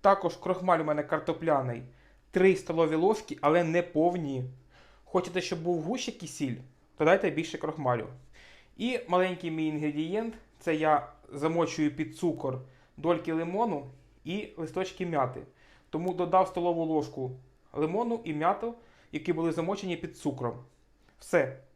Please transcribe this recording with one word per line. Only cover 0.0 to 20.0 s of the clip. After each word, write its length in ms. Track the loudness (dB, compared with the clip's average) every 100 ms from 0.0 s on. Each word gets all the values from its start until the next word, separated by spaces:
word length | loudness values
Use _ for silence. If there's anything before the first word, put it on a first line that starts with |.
Також 340 | 6 6 2 -4
крохмаль 440 | -4 -2 2 2
у 40 |
мене 200 | 2 -2
картопляний, 800 | 0 -2 -2 -2 2 2 0 -6 -10 -20 -20 -20 _
три 220 | 4 6 6
столові 400 | 0 2 4 4
ложки, 420 | 2 2 -4 0
але 220 | 4 4
не 180 | 4 2
повні. 640 | 2 2 2 2 -4 -4 -6 -10 -20 -20 -20 -20 -2
Хочете, 360 | -2 0 -4
щоб 200 | -4 -4
був 200 | -2 -2
гуще 300 | -2 -4 -6
кисіль, 440 | -8 -12 -6 -4 -4 -12 _ _ _
додайте 300 | 4 6 4
більше 280 | -2 -4 -6
крохмалю. 500 | -6 -2 0 0 -2 -12 -20 -20 -20 -20 -20 -6
І 220 | -4 -2 0
маленький 440 | 2 2 -2 -6
мій 160 | -2 -2
інгредієнт, 680 | 0 -2 -2 -2 -2 -4 -10 -20 _
це 160 | -2 0
я 320 | 4 2 2 -16 -14
замочую 600 | -4 0 2 0 2 0 0
під 220 | -8 -2
цукор 420 | -2 0 -4 -6 -10 -20 _ -6
дольки 360 | 0 0 0
лимону 520 | -2 -2 -2 0 -2 -8 -18 -20 _
і 240 | -8 -6 -6 -8
листочки 480 | -6 -4 -6 -6 -2
м'яти. 360 | 0 0 -2 -14 _ -20 -20 _
Тому 240 | -4 -4
додав 340 | -2 2 4 4
столову 380 | 2 0 2 2
ложку 460 | 0 -2 -6 -8 -8 -18 _ _
лимону 460 | -2 0 0 -2 -2
і 100 | -4
м'яту, 400 | 0 0 0 -4 -8 -20 _ -10
які 220 | -6 -2
були 180 | 0 0
замочені 460 | 0 -2 -2 -4
під 200 | -6